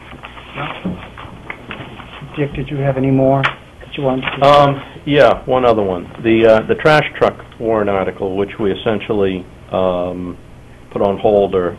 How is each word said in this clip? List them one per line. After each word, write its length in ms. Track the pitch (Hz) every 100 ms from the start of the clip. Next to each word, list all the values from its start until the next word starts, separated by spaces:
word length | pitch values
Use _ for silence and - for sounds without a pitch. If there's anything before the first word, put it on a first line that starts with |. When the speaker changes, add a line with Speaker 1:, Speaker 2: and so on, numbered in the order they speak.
| - - - - -
Speaker 1:
No? 440 | - - - - - - - - - - - - - - - - - 143 -
Dick, 160 | 139
did 160 | 147 143
you 60 | 143
have 220 | 139 131
any 120 | 135
more 300 | 135 131 135
that 540 | 131 - - - - -
you 60 |
wanted 220 | 135 131 131 135
to 60 | 139
Speaker 2:
Um, 360 | 147 143 139 - - 143
yeah, 360 | 143 117 98 -
one 180 | 127
other 180 | 123 107
one. 220 | 98 90 110 -
The, 240 | 113 113 113
uh, 140 | 110 110
the 60 |
trash 360 | - 160 151 - -
truck 160 | 107 - - -
warrant 300 | 113 110 101
article, 480 | 98 92 87 98 95
which 220 | 98 -
we 140 | 101
essentially, 760 | 92 120 104 - 107 98 92 90 - -
um, 640 | 92 92 90 90 90 90 - - - - - -
put 100 | 113
on 160 | 101 98
hold 360 | 113 104 98 95
or 160 | 87